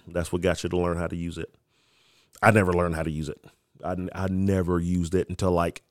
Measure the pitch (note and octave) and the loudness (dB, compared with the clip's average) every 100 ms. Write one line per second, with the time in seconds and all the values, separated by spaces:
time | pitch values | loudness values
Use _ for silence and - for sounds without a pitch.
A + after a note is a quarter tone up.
0 | - F2 E2+ F#2 F2+ E2+ F2 F2+ F2 E2+ | -2 0 2 2 2 2 0 2 2 0
1 | E2 F2 E2+ E2 - _ _ _ _ _ | -2 -4 -4 -6 -8 _ _ _ _ _
2 | _ _ _ - G#2+ G#2+ F#2 F2 F2 D#2+ | _ _ _ -2 0 2 0 0 0 -2
3 | D#2+ D2+ D2+ - - _ _ _ E2+ F2+ | -4 -6 -6 -10 -16 _ _ _ -8 -6
4 | F2+ - F#2+ F#2+ G2 F#2+ F2 F2 F2 F2+ | -6 -4 -2 0 2 2 2 0 2 0
5 | E2 F2+ - F2+ F#2+ F2 E2+ - _ | 2 0 0 0 2 2 0 -4 _